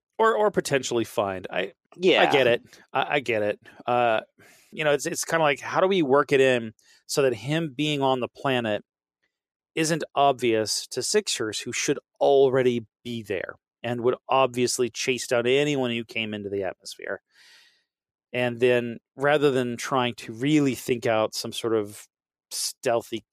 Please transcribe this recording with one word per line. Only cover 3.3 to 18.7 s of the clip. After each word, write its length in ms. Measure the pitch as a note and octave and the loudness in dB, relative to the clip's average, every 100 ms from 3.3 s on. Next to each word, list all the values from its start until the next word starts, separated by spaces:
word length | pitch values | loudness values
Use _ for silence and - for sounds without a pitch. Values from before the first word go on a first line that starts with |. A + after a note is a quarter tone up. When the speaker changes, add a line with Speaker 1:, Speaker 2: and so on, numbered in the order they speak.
| A2 | 0
Speaker 1:
it. 160 | G#2 - - - - | -2 -4 -12 -10 -2
Uh, 340 | B2 A#2+ A2 - _ - _ _ | 0 2 0 -4 _ -20 _ _
you 120 | - | -2
know, 80 | D3+ | 0
it's, 140 | C#3+ E3 | 0 -2
it's 180 | F3 - | -6 -2
kinda 180 | E3 | 2
like, 180 | D3+ C3+ | 2 0
how 180 | - D3 | -4 0
do 80 | F#3 | 2
we 140 | G3 | 2
work 300 | C#3+ C#3 C#3+ | 4 2 4
it 80 | C#3 | 4
in 320 | C3+ B2 A2+ - _ _ - | 4 2 -2 -12 _ _ -6
so 140 | - | 0
that 120 | C3+ | 0
him 400 | A2+ B2 D#3 E3 B2 | 0 -4 -4 -4 -4
being 260 | D3+ D3 | -2 0
on 180 | C3+ C3 | 0 0
the 80 | A2+ | -4
planet 560 | - C#3 B2+ A#2 G#2 - _ _ _ _ _ _ _ _ | -4 -2 0 0 -4 -8 _ _ _ _ _ _ _ _
isn't 300 | - D#3 E3 - - | -4 -2 -2 -2 2
obvious 680 | C#3+ B2+ B2 A2 G#2+ - - | 2 2 0 0 -2 -6 -6
to 140 | - | -8
Sixers 600 | - G#3+ G3+ - A2 G2+ | -2 -2 -2 -4 -6 -8
who 100 | B2 | -8
should 260 | - - C#3+ - - | -4 -2 -4 -8 0
already 680 | C#3+ C#3 C3+ C3 B2+ A#2+ A2+ _ A#2+ | 4 6 4 4 2 0 -4 _ -10
be 180 | A#2 | -10
there 320 | G#2 F#2+ - - _ _ | -6 -6 -8 -14 _ _
and 200 | A#2 A#2+ | -6 -2
would 140 | A#2+ - - | -2 -2 0
obviously 640 | C3 C3 A#2+ A#2+ - B2 | 2 2 2 -2 0 -2
chase 360 | - - B2 - | -2 -4 -4 -2
down 200 | A#2+ A#2+ | 0 2
anyone 440 | C3+ D3 C#3+ B2 | 2 2 0 -2
who 120 | A#2 | -4
came 300 | A2+ A#2 A2 | -6 -8 -6
into 160 | G#2 G2 | -6 -6
the 140 | G2+ | -6
atmosphere? 580 | F#2 - F#2 - - F#2+ _ _ - - _ _ _ _ _ _ _ | -6 -8 -16 -14 -10 -10 _ _ -20 -20 _ _ _ _ _ _ _
And 260 | B2 B2 A#2 | -4 -2 2
then 380 | B2 | 4